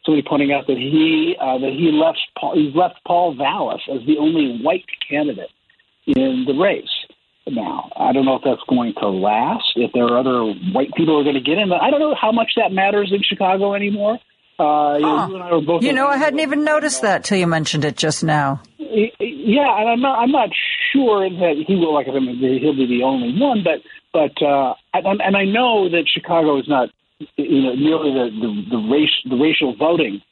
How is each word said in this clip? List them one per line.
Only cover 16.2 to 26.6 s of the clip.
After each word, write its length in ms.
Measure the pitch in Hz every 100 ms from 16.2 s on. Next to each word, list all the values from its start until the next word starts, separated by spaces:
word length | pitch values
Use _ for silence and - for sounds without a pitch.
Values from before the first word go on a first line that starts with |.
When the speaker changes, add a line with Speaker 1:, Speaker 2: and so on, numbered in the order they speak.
| 302 285
Speaker 2:
even 240 | 311 294
noticed 360 | 302 311 294 -
Speaker 1:
uh, 40 | 220
Speaker 2:
that 160 | 180
till 140 | - 196
you 80 | 175
mentioned 380 | 165 151 156
it 120 | 147 127
just 280 | 156 -
now. 360 | 160 151 139 139 - _
Speaker 1:
Y-, 340 | 311 226 226 -
yeah, 580 | 247 277 269 247 277 208
and 80 | 220
I'm 120 | 233
not, 180 | 269 233
I'm 140 | 240
not 160 | 285 214 - - - -
sure 360 | 269 254 208 190
that 340 | 180 180 147 156
he 100 | 190
will, 180 | 160
like 140 | 151 131
I 40 |
said, 100 | 135
he'll 520 | 131 123 131 131 147 135
be 100 | 127
the 160 | 120
only 340 | 127 135 120 147
one, 220 | 277 226
but, 180 | 175 151 - - _
but, 300 | 165 147 147
uh, 300 | 147 139 131 - _
and, 260 | 185 185 202
and 140 | 190 196
I 80 |
know 440 | 196 214 247 220 185
that 140 | 170 151
Chicago 460 | - - 170 156
is 80 | 143